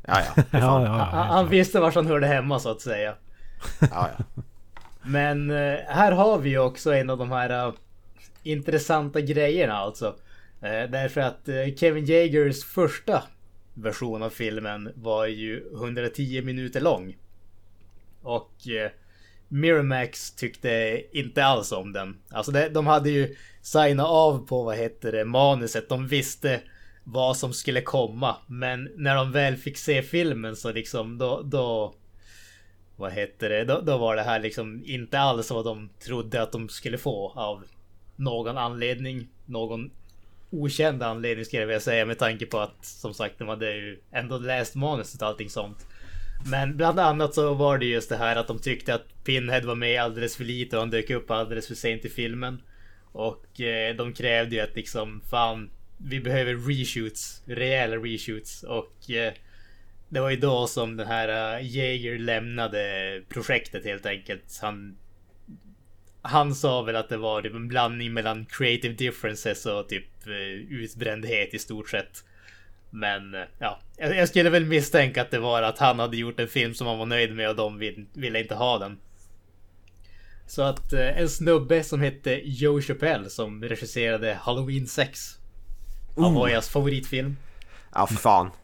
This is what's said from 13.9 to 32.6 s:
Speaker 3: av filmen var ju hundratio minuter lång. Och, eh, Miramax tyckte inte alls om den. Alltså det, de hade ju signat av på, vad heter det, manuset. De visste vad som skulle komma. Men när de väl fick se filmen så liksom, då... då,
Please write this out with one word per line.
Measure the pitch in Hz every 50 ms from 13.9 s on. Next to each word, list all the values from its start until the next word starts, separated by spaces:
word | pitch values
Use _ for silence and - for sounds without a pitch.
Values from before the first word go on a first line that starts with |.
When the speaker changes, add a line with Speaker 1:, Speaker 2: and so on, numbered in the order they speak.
| 101 - 127 120 110 110
Speaker 3:
av | 110 113
filmen | - - 117 107 104 110 107 104 104 104 104 107 -
var | 120 113 113 107 110 110
ju | 110 110 107 110 110 110 131 135 -
hundratio | - 110 120 120 120 120 120 117 - - 139 131 131 131
minuter | 123 131 127 127 127 123 - 131
lång. | 147 170 135 92 92 98 98 - - - - - - - - - - - - - - - - - - - - -
Och, | - 127 120 113 - - - - - 123
eh, | 117 110 107 104 - - - - - - - - - - - -
Miramax | 143 139 156 165 165 151 143 135 131 127 123 123 - - - - -
tyckte | - 127 117 - - - 123 113 113 113 110 113 135 - -
inte | - 147 143 135 135 147 139
alls | 135 135 113 101 -
om | 113 95 95 101
den. | 98 101 95 95 95 - - -
Alltså | - 110 107 -
det, | 139 139 156 156
de | 151 156 147
hade | 147 156 151 139 147
ju | 147 139 135 139 - - - - - -
signat | - - - 156 151 143 143 135 143
av | 165 165 160 160 156 143 127 -
på, | - 131 127
vad | 120 113 107
heter | 113 117 117 - - - 113
det, | 110 110 107
manuset. | 113 120 127 139 143 139 123 117 113 - 113 - -
De | 131 127 131 123
visste | 147 139 127 - - - - 139 127 113 - - - - - - - - -
vad | 135 113 131 127 131 127
som | - - 127
skulle | - - - 143 127 127
komma. | 123 - - 139 120 107 110 120 135 123 - - -
Men | - 123 123 127 127 127 123 131 147 220
när | 185 143 139 139
de | 135 131 135
väl | 123 147 143 135 127
fick | 127 - 147 139 -
se | - - 143 131
filmen | 131 - - 170 170 160 131 113 110 110 110
så | 107 - 117
liksom, | 110 117 110 - - 120 110 113 120 120
då... | 131 123 135 151
då, | 147 139 135 135 123 120 113 110 107 101 - - - - - - - - - - - - - -